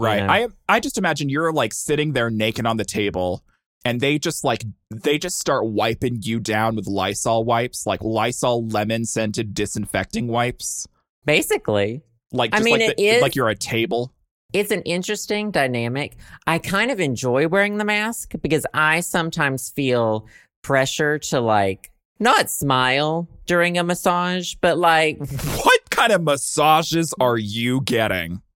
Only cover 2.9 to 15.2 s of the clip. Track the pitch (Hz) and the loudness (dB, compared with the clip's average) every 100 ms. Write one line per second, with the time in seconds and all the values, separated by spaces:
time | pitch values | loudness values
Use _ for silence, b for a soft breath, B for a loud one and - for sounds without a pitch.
2.9 | 110 101 90 90 90 _ _ _ _ 123 | -2 -2 -2 -2 -4 _ _ _ _ -4
3.9 | 120 135 151 170 - 135 113 107 - - | 0 0 0 -2 -4 -2 -2 -4 -14 -16
4.9 | 110 151 147 180 - - 139 113 104 113 | -6 -2 -2 -2 -4 -2 0 0 0 0
5.9 | 113 127 120 110 113 107 107 113 113 98 | 0 -2 -4 -4 -4 -2 0 0 -2 -2
6.9 | 98 95 104 123 113 113 117 123 - 107 | -2 -2 -2 0 0 2 0 -2 -4 -4
7.9 | 92 110 110 117 123 127 120 113 110 107 | -4 -2 0 0 0 0 0 0 -2 0
8.9 | 113 113 113 110 113 110 98 104 110 101 | -2 -2 -2 -2 -2 -4 -4 -4 -4 -4
9.9 | 98 92 226 120 117 123 123 - - - | -4 -4 -4 -2 0 0 -4 -8 -10 -12
10.9 | _ _ _ 147 156 311 415 - 104 101 | _ _ _ 0 2 2 -2 0 0 0
11.9 | 127 - _ _ 127 117 208 226 226 220 | -4 -12 _ _ -2 0 2 2 2 2
12.9 | 220 208 233 139 139 113 101 - 113 113 | 2 2 4 4 2 0 0 -2 -2 0
13.9 | 117 123 _ _ _ _ 190 208 196 - | -2 -4 _ _ _ _ -2 0 -2 -2
14.9 | 175 180 208 | -4 -4 -6